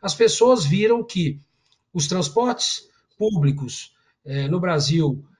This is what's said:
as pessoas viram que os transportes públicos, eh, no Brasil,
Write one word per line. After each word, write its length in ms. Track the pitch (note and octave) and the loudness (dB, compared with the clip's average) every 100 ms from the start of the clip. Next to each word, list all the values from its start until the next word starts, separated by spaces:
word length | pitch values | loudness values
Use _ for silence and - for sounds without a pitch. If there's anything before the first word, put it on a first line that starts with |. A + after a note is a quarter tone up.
as 100 | G3+ | -6
pessoas 520 | - A3+ - A#3+ B3 | 2 2 4 4 4
viram 400 | C#3+ F#3+ G#3+ A#3+ | 2 2 2 2
que 360 | A3+ F#3 D#3 C#3+ _ _ _ _ _ | 0 -2 -2 -4 _ _ _ _ _
os 140 | F3 - | -6 -2
transportes 760 | F3+ - A3+ B3 A#3+ - - - _ _ - | -2 -2 0 0 -2 -4 -6 -14 _ _ -4
públicos, 760 | G#3+ F#3 C#3+ C#3+ B2 - - _ _ _ | -2 2 0 0 -6 -12 -18 _ _ _
eh, 240 | C#3 C#3 C#3 | -8 -4 -2
no 100 | F3 | -2
Brasil, 640 | F3+ D#3 C#3+ E3 D3 - - | 0 0 0 0 0 -2 -10